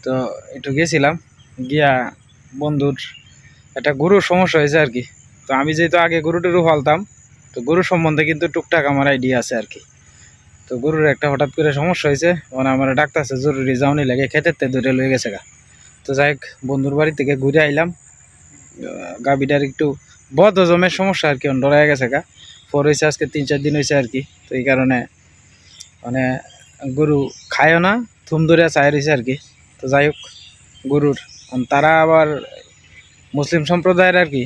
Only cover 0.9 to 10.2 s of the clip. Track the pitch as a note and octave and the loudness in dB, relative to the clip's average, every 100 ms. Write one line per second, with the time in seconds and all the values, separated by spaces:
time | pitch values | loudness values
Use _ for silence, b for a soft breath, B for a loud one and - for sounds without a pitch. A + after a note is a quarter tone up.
0.9 | D#3+ C#3 E3 _ _ _ - B2+ D3+ C#3+ | 2 0 -2 _ _ _ -14 -4 0 2
1.9 | B2+ A#2+ - _ _ - C3 D3 D3 C#3+ | 2 -2 -10 _ _ -20 -8 -4 0 -2
2.9 | C3 - - b b b b b C3+ C3 | -4 -12 -18 b b b b b -4 -4
3.9 | C3+ E3 G3+ - F3+ F3+ D#3+ D3 D#3 D3+ | -2 2 2 2 0 2 2 2 2 0
4.9 | B2 B2 - - - - C3+ C#3+ D#3 E3+ | -2 -10 -18 -20 -20 -4 -2 0 0 2
5.9 | F3 E3+ E3 D3+ E3+ F3 F3 E3 D3+ C#3 | 2 2 0 -2 -2 0 2 2 2 2
6.9 | D#3+ G#3 _ - _ - C3 A#2+ F3 F3+ | 0 -2 _ -20 _ -16 -10 -2 0 2
7.9 | F3 D#3+ D3+ D#3 D#3 E3 E3+ - E3+ C#3+ | 0 0 0 0 0 -2 -4 0 0 2
8.9 | C#3 C#3 C3+ B2+ B2+ A2+ A#2+ G#2+ - - | 2 2 0 0 -2 -2 -6 -8 -16 -20
9.9 | _ b b | _ b b